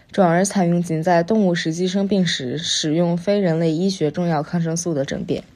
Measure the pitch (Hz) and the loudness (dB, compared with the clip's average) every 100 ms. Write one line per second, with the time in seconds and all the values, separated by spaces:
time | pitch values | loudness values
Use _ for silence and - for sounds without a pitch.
0 | - - 180 170 196 202 175 175 175 160 | -4 2 4 4 2 2 2 2 0 -2
1 | 165 170 170 220 190 170 165 165 185 196 | 2 2 2 2 2 0 -2 -2 -2 0
2 | 196 202 170 - 127 139 170 - 160 160 | 0 0 0 -2 -4 -6 -4 -4 0 0
3 | 175 175 190 202 185 160 165 156 190 190 | 0 0 0 0 2 2 0 0 0 0
4 | 151 151 175 151 151 175 165 165 175 147 | -2 -2 -2 -2 -2 -2 -2 -2 -2 -2
5 | 139 - - 139 - | -2 -4 -4 -6 -8